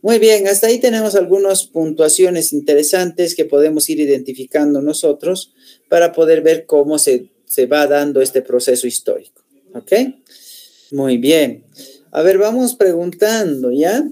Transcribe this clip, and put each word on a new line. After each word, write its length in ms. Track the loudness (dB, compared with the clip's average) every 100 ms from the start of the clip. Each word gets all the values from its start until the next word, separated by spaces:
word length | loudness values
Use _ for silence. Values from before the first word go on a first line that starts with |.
Muy 160 | 2 4
bien, 300 | 4 4 2
hasta 180 | 0 0
ahí 120 | 2
tenemos 340 | 0 0 0
algunas 500 | 0 2 0 2 -2
puntuaciones 880 | -4 -6 -4 0 0 2 2 0 -4
interesantes 800 | -4 0 2 2 -2 -2 -4 -4
que 100 | -2
podemos 440 | 0 2 2 0 -4
ir 120 | -2
identificando 840 | 0 -2 -2 -12 -6 -2 0 0
nosotros 720 | -2 -2 -2 -2 -4 -6 -10 _ -20 _ _
para 240 | 2 2
poder 300 | 2 2 4
ver 240 | 2 0 0
cómo 320 | 0 2 0
se, 320 | 0 -2 -4 _
se 220 | _ -2 0
va 200 | 0 2
dando 340 | 0 0 -2
este 220 | 0 -2
proceso 440 | -2 -2 0 -2 -2
histórico. 580 | -6 -6 -8 -8 _ _ _ _
¿Ok? 200 | -20 -2 0 0 -6 _ -20 -20 -20 -20 _ _
Muy 260 | -4 -2 0
bien. 480 | 2 2 0 -4 _ -20 -20 -20 _
A 120 | 0
ver, 160 | 2 2
vamos 360 | 0 0 -2
preguntando, 960 | 0 0 0 -4 -2 -2 0 -2 -2 -2
¿ya? 340 | 0 0 0 -4